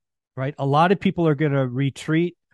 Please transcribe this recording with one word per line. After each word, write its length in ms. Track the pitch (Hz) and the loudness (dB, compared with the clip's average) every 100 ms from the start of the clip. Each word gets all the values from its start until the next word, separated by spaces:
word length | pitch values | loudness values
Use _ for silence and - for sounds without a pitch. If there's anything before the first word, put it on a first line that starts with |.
| _ _ _ - | _ _ _ -8
right? 200 | 135 - | -8 -4
A 80 | 139 | 0
lot 260 | 143 175 | 2 4
of 80 | 196 | 2
people 280 | 196 175 165 | 0 0 0
are 80 | 143 | 2
gonna 320 | 156 139 131 | 0 0 -2
retreat. 680 | 123 139 - - 160 175 - _ | -2 -4 -4 -2 0 0 -6 _